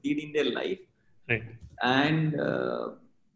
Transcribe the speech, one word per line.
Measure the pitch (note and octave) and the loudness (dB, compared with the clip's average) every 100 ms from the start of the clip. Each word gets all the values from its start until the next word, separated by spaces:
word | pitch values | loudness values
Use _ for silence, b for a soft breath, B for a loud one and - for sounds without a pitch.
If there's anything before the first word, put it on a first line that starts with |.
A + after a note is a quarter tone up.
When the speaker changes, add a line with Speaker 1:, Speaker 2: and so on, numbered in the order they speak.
Speaker 1:
read | C#3+ D3 | -2 -2
in | D3+ | 0
their | D3 C3 | 0 0
life. | B2+ - F#3+ - _ _ - - | 0 -2 -4 -10 _ _ -12 -2
Speaker 2:
Right. | A2 A2 A#2 - - | -2 -2 -14 -16 -2
Speaker 1:
And, | B2 C3+ D3 D#3+ D#3 C#3+ | 2 4 4 2 2 0
uh, | C2 B1+ B1 A#1 A#1 - - _ _ | 0 0 -2 -2 -6 -8 -20 _ _